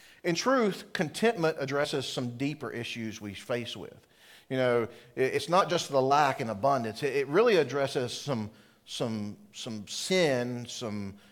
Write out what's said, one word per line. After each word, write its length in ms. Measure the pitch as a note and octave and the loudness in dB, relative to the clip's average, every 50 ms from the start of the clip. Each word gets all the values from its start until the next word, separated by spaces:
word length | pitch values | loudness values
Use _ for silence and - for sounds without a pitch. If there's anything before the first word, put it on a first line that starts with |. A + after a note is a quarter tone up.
| - - - _ - | -20 -20 -14 _ -2
In 120 | F3 E3+ | -2 -2
truth, 560 | E3+ - B3 C4+ C4 A3+ G3+ F3 - - - | 0 2 2 4 4 4 2 0 -4 -10 -8
contentment 640 | - - F3 D3 - - A3 A#3 A#3 E3+ D#3+ D#3+ D#3+ - | -4 -4 -4 -4 -2 2 2 2 2 4 0 0 0 0
addresses 460 | C#3 C3 C#3+ C#3+ D3 D3 - C#3 B2+ | -4 -2 0 -2 0 0 -2 -4 -4
some 300 | - - D3 B2+ A#2+ A#2+ | -4 -4 -4 -6 -6 -4
deeper 320 | A#2+ C#3 C#3+ D3 - C3+ A2+ | -4 -4 -4 -4 -6 -8 -8
issues 520 | - A#2 A#2 - - A#2+ A2+ A2 F#2+ - | -8 -8 -8 -8 -8 -8 -8 -8 -8 -8
we 120 | G#2+ G#2 F#2+ | -10 -10 -10
face 440 | - - - B2 B2 A#2+ A2 - | -10 -6 -4 -4 -4 -4 -6 -10
with. 180 | G#2+ D#2+ - - - _ _ _ _ - - - - _ - | -12 -12 -14 -16 -20 _ _ _ _ -20 -20 -20 -18 _ -4
You 80 | C3 | 0
know, 260 | C3 B2+ B2 A#2+ A#2+ A2+ G#2 - - - - - | 2 2 4 4 2 0 -2 -6 -16 -20 -10 -2
it, 180 | C3+ C3 B2 F2+ | 0 0 0 0
it's 160 | - - - | -2 0 2
not 200 | E3+ F#3+ G3+ E3 | 4 4 4 4
just 200 | F3+ E3+ - - | 2 -2 0 2
the 120 | C#3 C3+ | 2 4
lack 380 | C3 C3 C#3 D3 D3+ C#3 B2+ - | 4 6 6 6 6 4 2 0
and 100 | C3 A2+ | -2 -4
abundance. 500 | G#2+ G2 A2+ C#3 C#3 C3 A2+ A2 G#2+ - | -2 2 2 2 4 2 0 -2 -4 -4
It, 140 | D3+ C#3 A#2+ | -4 -2 0
it 120 | C#3+ C#3 | 0 0
really 300 | C#3 C#3+ F#3+ A#3 B3 G#3 | 2 4 4 6 6 6
addresses 540 | E3 D3 B2 C3 C#3+ C#3 C3 - D3 B2 A#2+ | 4 4 2 2 -2 0 0 0 -2 -2 -2
some, 380 | - - - C#3+ C3+ A2+ G#2+ G#2 - - - _ _ _ _ | -6 -8 -4 -4 -2 -2 -4 -6 -10 -16 -20 _ _ _ _
some, 520 | - - - C#3+ A#2 A2 G#2+ G#2 G#2 F#2+ - - - - | -12 -6 -4 -4 -2 -2 -4 -6 -8 -10 -14 -20 -20 -16
some 340 | - - B2 A2 G#2 G2 | -12 -10 -10 -10 -10 -10
sin, 800 | - - - - - F#3 F#3 E3+ D3 C3 B2 B2 B2 B2 A2 G#2+ | -10 -8 -6 -2 0 2 4 4 4 2 0 0 -2 -6 -8 -8
some, 480 | - - - B2+ A2 G#2 G#2 G2+ G2 G2+ - - - | -10 -10 -8 -8 -6 -6 -6 -8 -8 -12 -14 -20 -20